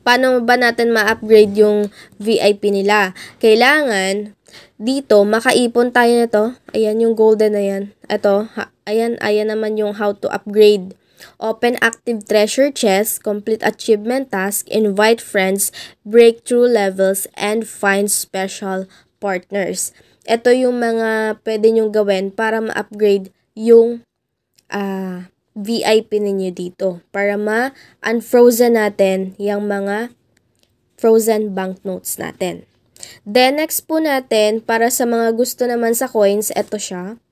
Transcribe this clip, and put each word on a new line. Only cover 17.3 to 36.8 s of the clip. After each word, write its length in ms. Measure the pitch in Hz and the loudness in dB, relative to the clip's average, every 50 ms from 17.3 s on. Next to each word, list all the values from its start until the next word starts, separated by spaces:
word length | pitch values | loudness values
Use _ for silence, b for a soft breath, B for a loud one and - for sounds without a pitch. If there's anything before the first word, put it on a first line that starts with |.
| _ | _
and 320 | - - 208 214 226 220 - | -6 -4 -4 -2 -4 -6 -8
find 400 | - - - 202 196 196 202 208 | -10 -2 0 0 2 2 0 -2
special 800 | - - - _ - 190 190 190 - - 208 190 190 185 190 190 b b b b _ _ | -2 -4 -6 _ -6 -6 -6 -6 -8 -10 -8 -8 -6 -8 -8 -12 b b b b _ _
partners. 720 | - 202 190 185 180 _ - 202 190 - 185 185 - - b b b b b b _ | -6 -6 -6 -6 -8 _ -4 -4 -4 -4 -6 -8 -8 -10 b b b b b b _
Ito 240 | - 226 233 - 247 247 | -2 -2 0 2 2 2
yung 240 | 254 254 247 247 240 | 4 2 0 0 -2
mga 600 | 233 233 226 226 226 220 220 220 220 220 220 220 _ | -2 -2 -2 -2 -2 -2 -2 -2 -2 -4 -6 _ _
pwede 320 | 226 220 214 208 226 226 | -6 -4 2 2 2 4
nyong 160 | 226 220 214 | 4 0 0
gawin 400 | 208 214 208 202 196 190 196 196 | 0 0 0 2 0 -2 -2 -6
para 320 | 190 - 226 220 220 226 226 | -4 -4 -2 -2 -2 -2 -4
ma-upgrade 640 | 220 - - 214 _ 214 208 214 208 196 202 190 190 _ _ _ _ | -6 -6 -8 -8 _ -4 0 2 2 2 2 -2 -8 _ _ _ _
yung, 480 | _ 220 220 233 233 233 233 233 240 233 233 _ _ _ _ _ _ _ _ _ _ _ _ _ | _ -6 4 6 8 8 8 4 0 -8 _ _ _ _ _ _ _ _ _ _ _ _ _ _
ah, 560 | - 202 202 196 196 190 190 185 180 180 180 180 _ _ _ _ | -8 -6 -6 -6 -6 -8 -8 -8 -10 -12 -14 -18 _ _ _ _
V 320 | _ 220 202 202 233 226 - | _ -14 -8 -6 -6 -4 0
I 160 | - 220 220 226 _ | 2 2 2 2 _
P 160 | - 208 208 | -4 -2 -2
ninyo 320 | 202 196 190 190 185 180 | -2 -2 -2 -4 -6 -6
dito. 480 | 175 180 180 180 _ 196 190 180 170 _ _ | -8 -12 -12 -8 _ -6 -4 -4 -6 _ _
Para 240 | - 196 202 202 202 | -6 -4 -2 -2 -2
ma-unfrozen 1400 | 208 208 208 214 226 247 269 269 _ - _ _ _ - - 226 233 226 - - 247 240 240 240 226 240 240 233 226 | -2 -4 -2 -2 -2 -2 -4 -6 _ -20 _ _ _ -6 -4 -4 -4 -4 2 4 6 6 6 6 4 2 2 2 2
natin 560 | 214 208 202 - 196 190 190 190 190 190 190 | 0 -2 0 0 0 0 2 -2 -4 -8 -10
yung 320 | _ 202 202 202 202 208 208 | _ -6 -4 -4 -4 -4 -4
mga 400 | 202 202 196 196 202 214 226 247 _ _ _ _ _ _ _ _ _ _ _ _ _ _ _ _ _ | -4 -4 -4 -4 -6 -6 -8 -10 _ _ _ _ _ _ _ _ _ _ _ _ _ _ _ _ _
frozen 560 | _ - 226 226 226 220 226 220 214 214 208 | _ 2 4 4 4 4 2 0 0 -2 -4
banknotes 640 | 190 190 190 190 190 185 _ 196 185 180 _ - - | -4 -6 -6 -6 -8 _ _ -10 -10 -8 _ -12 -10
natin. 480 | - - - - - 190 180 170 170 - _ _ _ _ _ B B B B B B B 208 | -10 -10 -12 -8 -8 -8 -8 -8 -10 -16 _ _ _ _ _ B B B B B B B 0
Then, 320 | 208 247 254 262 277 294 | 2 2 4 4 2 0
next 240 | 311 320 - - _ | -4 -4 -6 -8 _
po 160 | _ 320 320 | _ -2 -2
natin, 640 | 320 311 277 269 254 _ 226 220 214 214 220 226 220 | 0 0 0 -2 -2 _ 0 2 2 2 0 -2 -4
para 240 | - 226 226 226 240 | -2 0 0 0 0
sa 160 | 254 - 262 | 0 -2 -2
mga 320 | 240 233 226 233 226 226 | -2 0 0 0 0 0
gusto 320 | 220 247 247 - - 247 240 | 0 -2 -4 -2 -4 -4 -2
naman 240 | 240 233 233 226 | -2 -2 0 0
sa 160 | 233 233 269 254 | 0 -2 -4 -4
coins, 400 | - 226 208 202 202 208 208 - | 0 2 2 2 2 0 -4 -4
ito 320 | - - 202 - - 208 | -4 -6 -6 -6 -6 -8